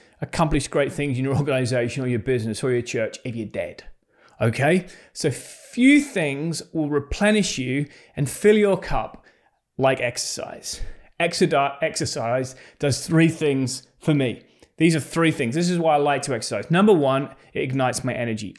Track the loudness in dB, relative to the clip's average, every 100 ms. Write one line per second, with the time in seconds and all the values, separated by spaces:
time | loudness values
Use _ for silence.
0 | _ -12 -6 -2 0 0 0 -2 -2 -2
1 | -4 -2 -2 0 0 0 0 0 -2 -2
2 | -2 -2 0 -2 -2 -4 -2 -2 -2 -4
3 | -4 -6 -10 -8 -8 -8 -8 -10 -20 -20
4 | _ _ _ -2 0 2 2 2 -2 -14
5 | -18 -4 -4 -4 -10 -20 -10 2 6 6
6 | 4 -2 -2 -2 -4 -6 -6 -4 0 -2
7 | -2 0 2 4 2 -2 -2 -2 -4 -8
8 | -10 -4 -4 2 4 6 4 2 0 -2
9 | -4 -10 _ _ _ _ _ 0 2 2
10 | -2 -4 -8 -8 -10 -12 -10 -8 -8 -10
11 | -12 -4 -2 2 2 2 0 0 -4 -2
12 | -6 -4 -2 -2 -4 -10 -20 -4 -2 0
13 | 2 4 4 2 0 0 -2 -6 -14 _
14 | 0 2 0 -4 -14 _ _ 0 2 2
15 | -2 0 0 0 -2 0 0 0 2 2
16 | 2 0 -2 -6 -4 -6 0 4 6 6
17 | 4 0 -2 -12 _ -6 -2 0 0 -2
18 | -4 -4 -4 -4 -8